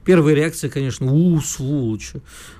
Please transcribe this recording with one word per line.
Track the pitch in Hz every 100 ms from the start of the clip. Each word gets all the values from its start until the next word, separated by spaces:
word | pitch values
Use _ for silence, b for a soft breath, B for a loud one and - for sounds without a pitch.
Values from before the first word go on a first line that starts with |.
первая | - 185 151
реакция, | 147 160 165 139
конечно, | 147 135 - 131
«У, | 147 180 160
сволочи». | - - 131 147 117 107 - - B B B